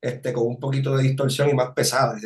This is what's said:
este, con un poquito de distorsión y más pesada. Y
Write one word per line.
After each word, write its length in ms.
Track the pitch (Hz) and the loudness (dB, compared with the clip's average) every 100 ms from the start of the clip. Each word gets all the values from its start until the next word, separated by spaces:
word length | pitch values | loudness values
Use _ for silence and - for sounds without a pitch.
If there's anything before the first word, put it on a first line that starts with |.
este, 300 | 143 - 131 | -6 -6 -4
con 120 | 120 117 | -2 -2
un 140 | 123 | -2
poquito 360 | 139 135 135 135 | -4 -2 0 2
de 80 | |
distorsión 460 | 131 135 135 135 143 | 2 2 0 2 2
y 40 | |
más 160 | 131 127 | 2 0
pesada. 420 | - 123 131 123 | 0 0 2 0
Y 20 | 110 | 0